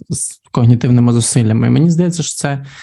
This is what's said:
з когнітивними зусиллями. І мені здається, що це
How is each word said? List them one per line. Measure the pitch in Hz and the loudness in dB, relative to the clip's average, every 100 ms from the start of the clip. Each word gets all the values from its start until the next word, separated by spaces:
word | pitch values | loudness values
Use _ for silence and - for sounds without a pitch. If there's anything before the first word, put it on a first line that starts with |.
| - | -10
з | 156 - - _ | -8 -10 -14 _
когнітивними | - 117 120 131 123 120 | 0 2 2 2 2 2
зусиллями. | 117 117 131 107 113 120 | 0 0 0 0 0 2
І | |
мені | 127 165 | 2 2
здається, | 165 180 175 | 2 0 -2
що | 147 - | -8 -6
це | 147 139 139 - | -6 -6 -10 -20